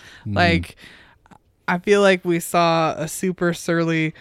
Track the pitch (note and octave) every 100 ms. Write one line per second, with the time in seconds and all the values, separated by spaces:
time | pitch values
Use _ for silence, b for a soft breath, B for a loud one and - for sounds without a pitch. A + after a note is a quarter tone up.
0 | B B A2 G#2 F3 E3 F2 - B B
1 | B B _ - _ _ - F3+ G#3 G3+
2 | G3 F#3 F3+ E3+ - F3 E3+ E3 D#3+ -
3 | D#3+ - F#3+ F3+ F3 E3 - E3+ E3 D#3+
4 | D#3 -